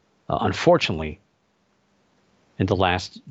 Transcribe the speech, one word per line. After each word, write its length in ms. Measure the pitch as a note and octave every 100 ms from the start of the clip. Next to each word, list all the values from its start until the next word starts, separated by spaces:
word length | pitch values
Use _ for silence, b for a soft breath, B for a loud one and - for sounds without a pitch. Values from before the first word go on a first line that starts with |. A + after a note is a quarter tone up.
| _ _ -
uh, 100 | -
unfortunately, 760 | G2 F2+ - F3 - E2 D#2 D#2 _ _ _ _ _ _ _ _ _ _ _ _ _ -
in 80 | G2
the 100 | F#2
last 440 | F#2 F2+ - - -